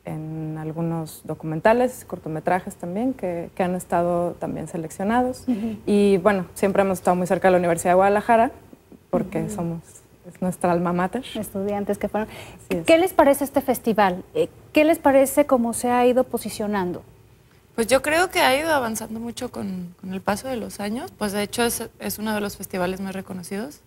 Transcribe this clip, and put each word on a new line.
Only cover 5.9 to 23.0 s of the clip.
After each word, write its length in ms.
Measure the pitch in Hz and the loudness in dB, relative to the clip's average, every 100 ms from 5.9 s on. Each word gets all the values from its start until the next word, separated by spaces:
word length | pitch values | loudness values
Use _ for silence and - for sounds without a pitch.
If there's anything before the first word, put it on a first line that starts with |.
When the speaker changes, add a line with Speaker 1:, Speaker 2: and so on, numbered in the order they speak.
| 202 202 196 | 4 4 4
Speaker 1:
bueno, 260 | 190 196 180 | 4 2 -2
siempre 300 | - 196 196 | -2 0 2
hemos 160 | 196 185 | 0 0
estado 160 | - 180 | 0 0
muy 100 | 180 | 2
cerca 220 | 185 185 | 2 4
de 40 | |
la 60 | 180 | 4
Universidad 340 | 175 170 180 | 4 2 4
de 40 | 180 | 4
Guadalajara, 540 | 196 208 208 226 247 - - - _ - _ | 4 2 4 4 4 -2 -18 -20 _ -20 _
porque 360 | - 196 160 | -4 -2 -4
Speaker 2:
Ujú. 60 | 214 | -4
Speaker 1:
somos, 260 | 208 170 165 - - _ _ 180 | -4 -6 -6 -12 -20 _ _ -20
es 120 | - | -6
nuestra 300 | 185 175 180 | -6 -2 0
alma 200 | 175 175 | 2 0
mater. 320 | 180 185 240 - 226 | 0 -2 -4 -6 -8
Speaker 2:
Estudiantes 600 | 202 196 202 202 202 202 | -8 -6 -4 -4 -2 -4
que 120 | 208 | -2
fueron. 180 | 208 214 | -4 -6
Speaker 1:
Así 520 | - - - - 180 | -10 -18 -18 -6 -2
es. 40 | |
Speaker 2:
¿Qué 140 | 165 330 | 4 4
les 160 | 370 | 6
parece 300 | 359 277 277 | 4 6 4
este 180 | 277 277 | 0 0
festival? 640 | 269 233 - 214 196 180 - | 0 0 0 2 2 0 -4
Eh, 160 | 156 170 - - | -2 -2 -4 -2
¿qué 100 | - | 4
les 140 | 302 320 | 4 4
parece 480 | 294 269 269 - 294 | 6 6 6 2 4
cómo 260 | 254 233 | 2 2
se 160 | 226 247 | -2 0
ha 140 | 247 | 4
ido 200 | 247 247 | 4 4
posicionando? 800 | 254 233 214 - 208 208 180 170 - - _ _ _ _ _ - | 2 -4 -6 -6 -2 0 -2 -4 -10 -20 _ _ _ _ _ -4
Speaker 3:
Pues 120 | 220 | 2
yo 120 | 262 | 2
creo 300 | 294 320 370 | 2 0 2
que 100 | 370 | 2
ha 180 | 269 269 | 2 2
ido 140 | 320 | 2
avanzando 480 | 294 233 220 214 226 | 0 0 -6 -8 -10
mucho 300 | 233 226 247 | -10 -10 -10
con, 440 | 233 202 185 175 - | -8 -8 -8 -10 -12
con 140 | 190 | -10
el 80 | 190 | -4
paso 260 | 185 202 262 | -2 -4 -4
de 80 | 247 | -8
los 240 | 196 185 | -8 -8
años. 320 | 202 233 381 - | -6 -6 -8 -6
Pues 140 | 208 | -4
de 100 | 202 | -2
hecho 200 | 208 - | -4 0
es, 280 | 240 233 226 - | -2 -2 -8 -10
es 200 | 208 190 | -10 -6
uno 160 | 214 | -4
de 60 | 214 | -2
los 160 | 202 - | -4 -8
festivales 460 | 190 190 180 190 | -8 -4 -2 -4